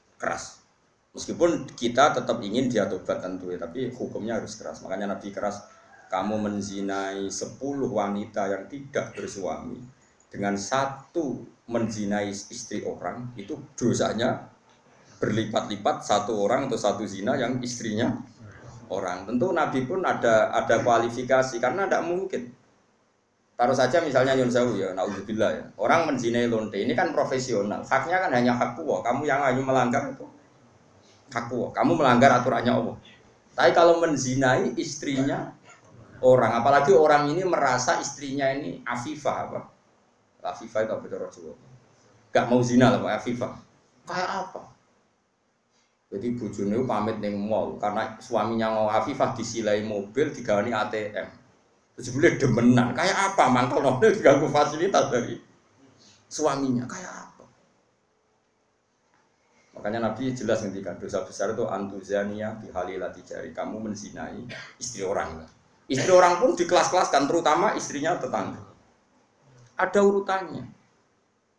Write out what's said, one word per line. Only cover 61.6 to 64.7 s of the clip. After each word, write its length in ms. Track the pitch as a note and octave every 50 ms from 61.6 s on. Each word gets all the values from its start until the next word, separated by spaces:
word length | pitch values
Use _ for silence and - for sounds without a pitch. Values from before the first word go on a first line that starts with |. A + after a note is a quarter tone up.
| A#2
antuzania 880 | - F#2+ G2 G2+ G2 G2 G2 F#2+ - G2 G2+ G2+ G#2 G#2 G#2+ G#2+ A2 A2+ -
bihalilati 640 | - - - F#2 F2+ F#2 F#2+ F#2 F2+ F2 F2 F2+ F2+
jari. 240 | - F2 F2+ F2 E2
Kamu 320 | E2 F2+ F2 F#2 G2+ A2
menzinai 640 | A2 G#2 G2+ - - - F2+ E2 D2+ D2 - - - - - - - -